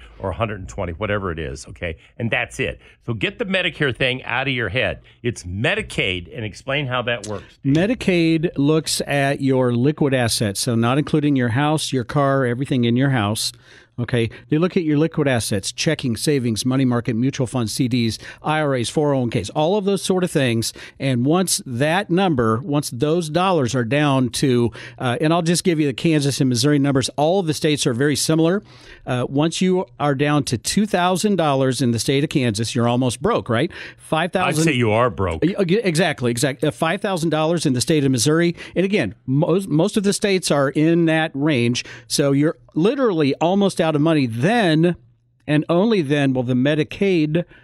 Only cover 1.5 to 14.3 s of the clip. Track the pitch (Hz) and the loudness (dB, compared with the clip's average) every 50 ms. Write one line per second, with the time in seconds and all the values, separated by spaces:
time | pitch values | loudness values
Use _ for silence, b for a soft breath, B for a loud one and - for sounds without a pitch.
1.5 | 69 82 - - - - - 87 78 b b b b b 120 113 113 127 120 - | -10 -12 -14 -16 -14 -10 -8 -8 -8 b b b b b -6 -4 -2 -4 -4 -6
2.5 | - - 127 87 - - B B B B B - 117 110 - 185 196 - 240 190 | -6 -6 -6 -6 -6 -10 B B B B B -8 -8 -4 -4 -6 -4 -6 -6 -4
3.5 | 190 190 180 180 147 - 151 139 117 - 139 127 127 127 - - 113 123 135 139 | -2 -2 -2 -2 -4 -2 -4 -4 -2 -2 -2 -2 -2 -4 -6 -6 -4 -4 -2 -2
4.5 | 135 123 117 98 92 131 117 92 80 - b b b b b 120 117 - - 90 | -2 -2 -4 -2 -2 -2 -2 -2 -4 -6 b b b b b -6 -6 -6 -8 -10
5.5 | 90 98 117 156 190 208 190 - - - 143 104 92 90 87 87 - - 110 107 | -6 -2 -2 -2 -2 -2 -4 -6 -4 -4 -2 -2 -2 -4 -8 -12 -12 -10 -10 -10
6.5 | 87 - - 131 135 147 147 123 123 127 123 120 120 113 101 107 104 95 - - | -10 -10 -8 -6 -4 -4 -2 -2 -4 -4 -2 -2 -4 -6 -6 -8 -10 -10 -12 -14
7.5 | - _ - 139 135 156 175 208 254 - - - 185 175 165 165 165 160 156 175 | -16 _ -2 0 2 2 2 0 -2 -2 0 0 0 2 2 2 2 2 0 -2
8.5 | - - 139 143 156 160 156 - - - - - 143 143 139 139 143 - 139 131 | -2 0 2 2 2 2 0 -2 -4 -6 -4 -2 -2 0 0 0 -2 0 0 2
9.5 | 131 127 127 123 120 120 120 143 156 - 165 139 131 131 123 113 - - 123 104 | 2 2 2 2 2 2 2 0 0 2 0 0 2 2 0 0 0 0 -2 -2
10.5 | 98 - - - 120 113 117 117 127 143 147 - - 156 143 147 143 131 123 120 | -2 -2 -2 -2 0 2 2 2 2 0 0 0 0 0 2 2 2 2 0 0
11.5 | 107 127 147 151 156 151 - - - 131 117 - - 147 143 139 139 135 135 120 | 0 0 0 0 0 -2 -2 -2 -4 -4 -4 -2 -2 0 2 2 2 2 0 0
12.5 | 120 120 143 - 151 127 120 120 117 123 135 139 135 127 104 101 107 107 - - | -2 -2 -4 -2 0 0 2 2 2 2 2 2 2 2 0 0 -2 -2 -4 -6
13.5 | - B B B B B B B B - 120 - - 120 117 110 | -8 B B B B B B B B -8 -6 -2 0 0 0 -2